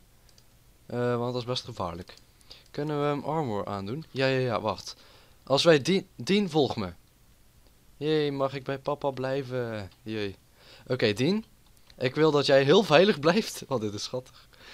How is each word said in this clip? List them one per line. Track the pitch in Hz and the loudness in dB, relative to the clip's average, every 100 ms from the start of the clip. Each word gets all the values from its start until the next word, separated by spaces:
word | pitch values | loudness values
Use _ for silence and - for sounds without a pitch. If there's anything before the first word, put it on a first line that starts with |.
| _ _ _ - _ _ _ _ - | _ _ _ -20 _ _ _ _ -10
Eh, | 120 123 120 | -4 -2 -2
want | 120 | -2
dat | 123 | -4
is | 117 | -4
best | 123 | -6
gevaarlijk. | - 110 87 85 - - _ _ - - - | -8 -8 -8 -8 -14 -20 _ _ -20 -20 -14
Kunnen | - 151 147 | -8 -6 -2
we | 147 | -2
hem | 143 | -2
armor | 135 160 131 101 - | -4 -4 -2 -4 -4
aandoen? | 101 98 147 - | -8 -8 -10 -10
Ja, | 127 135 | -2 0
ja, | 131 | 0
ja, | 127 101 | 0 -2
wacht. | 107 - - - - - - _ | -2 -6 -10 -18 -20 -20 -20 _
Als | - 139 | -2 2
wij | 170 151 | 6 4
Dean, | 139 190 - - | 4 -2 -4 -8
Dean, | 123 202 190 | 0 0 2
volg | 151 123 117 | 2 0 0
me. | 92 - _ _ _ _ _ _ _ _ - - | -6 -8 _ _ _ _ _ _ _ _ -20 -6
Jee, | 147 156 147 | -2 0 0
mag | 139 135 | 0 -2
ik | 135 | -4
bij | 135 139 | -6 -6
papa | 147 143 143 | -4 -2 -4
blijven? | 127 131 139 123 127 117 107 95 - | -4 -4 -4 -4 -6 -4 -6 -10 -14
Jee. | 110 110 101 - _ _ - - - | -8 -6 -6 -8 _ _ -20 -20 -6
Oké, | 127 110 | 0 0
Dean. | 104 143 214 - _ _ _ - - | 2 0 0 -6 _ _ _ -20 -6
Ik | 127 147 | -4 2
wil | 156 | 4
dat | 143 139 | 4 6
jij | 135 | 6
heel | 139 190 | 8 6
veilig | 170 151 196 147 | 8 6 6 4
blijft. | 147 220 - - | 2 2 -2 -8
<laughs> | - | -6
Oh, | 127 | -4
dit | 107 | -4
is | 101 | -6
schattig. | - 127 - - - - - | -8 -10 -10 -20 -20 -20 -20